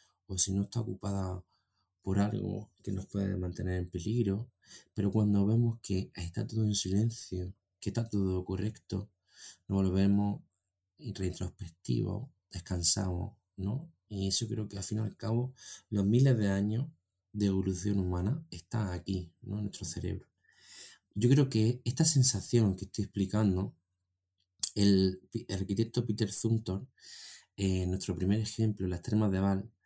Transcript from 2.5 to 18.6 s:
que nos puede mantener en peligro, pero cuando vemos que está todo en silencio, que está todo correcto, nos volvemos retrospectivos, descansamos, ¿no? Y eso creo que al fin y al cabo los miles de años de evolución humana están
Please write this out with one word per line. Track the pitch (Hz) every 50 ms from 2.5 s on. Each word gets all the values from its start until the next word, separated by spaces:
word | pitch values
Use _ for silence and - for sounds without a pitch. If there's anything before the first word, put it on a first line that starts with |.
| 98 101 107 _ _ _
que | - 104
nos | 98 95 95
puede | - - 101 98 95 95
mantener | 92 92 87 87 90 92 92 90 90
en | 90 87
peligro, | - 90 82 104 113 123 107 101 95 107 120 - _ _ _ - - - - _ -
pero | 104 101 98
cuando | 95 110 104 104 101 101 98
vemos | 104 113 117 120 117 113 -
que | - - 98 92 - - -
está | - 85 85 - 113 107
todo | 113 110 113 110
en | 104 104
silencio, | - - 92 95 101 113 117 113 - - - 92 90 90 90 - _ _ _ _ -
que | - 101
está | 98 113 107 107
todo | - 101 98 95 92 92 92
correcto, | - 95 98 98 110 113 - _ - 98 95 101 - _ _ _ _ _ - - - - _ _ -
nos | 98
volvemos | 95 95 95 92 95 98 98 101 101 101 101 101 - - _ _ - _ _ _ _ _ _ _ -
retrospectivos, | 151 117 98 - 95 90 - - 92 87 - - 90 82 - _ - - 62 57 52 50 50 50 - - _ _ _ _
descansamos, | - - - - 92 87 85 - - 104 98 92 90 87 90 92 - _ _ _ _
¿no? | - 95 101 117 147 165 - _ _ _ -
Y | 107 95 98 98
eso | - - 117 104
creo | 107 110 104 101
que | 101
al | 95 92
fin | - 107 107
y |
al | 110 104 -
cabo | - 107 107 113 120 127 127 - - - - - - _ -
los | 107 101 98
miles | 101 110 123 135 139 123
de | 110 104 101
años | 98 98 101 104 110 120 156 165 - _ _ _ _ _ _ _
de | - 104 101
evolución | 98 95 95 92 95 92 82 92 104 98 98
humana | 92 90 90 87 92 104 139 165 - -
están | - 80